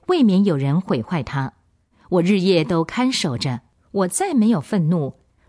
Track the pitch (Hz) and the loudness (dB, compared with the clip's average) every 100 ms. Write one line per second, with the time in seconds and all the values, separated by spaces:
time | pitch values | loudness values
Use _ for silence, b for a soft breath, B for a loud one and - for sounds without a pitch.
0 | - 359 226 185 202 143 139 160 - 143 | -2 2 4 4 2 0 0 0 0 -4
1 | - 170 120 143 131 - _ _ _ b | -4 -6 -6 -6 -8 -10 _ _ _ b
2 | b 180 175 202 180 175 156 170 160 - | b 0 2 2 2 2 2 -2 -2 -2
3 | 254 247 160 117 135 120 _ _ _ 202 | -2 -2 -4 -4 -4 -6 _ _ _ -2
4 | 180 - 392 269 214 196 - 208 156 175 | -2 -2 -2 2 2 2 0 -2 0 0
5 | 135 - _ _ | -2 -8 _ _